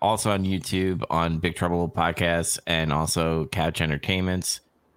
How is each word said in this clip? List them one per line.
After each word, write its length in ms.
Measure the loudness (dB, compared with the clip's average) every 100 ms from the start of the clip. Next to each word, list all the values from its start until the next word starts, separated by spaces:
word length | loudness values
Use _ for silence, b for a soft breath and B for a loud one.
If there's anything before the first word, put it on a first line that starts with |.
also 300 | 0 2 0
on 120 | 0
YouTube, 600 | 0 -2 -2 0 0 -2 -2
on 300 | 0 0 0
Big 160 | -2 0
Trouble 340 | 0 0 0
Podcasts, 680 | 0 0 2 2 2 0 -4 0
and 240 | 0 2
also 520 | 0 0 0 0 0 -2
Couch 320 | -2 -2 0
Entertainments. 800 | -2 -2 -2 0 0 -2 -2 -6 _ _ _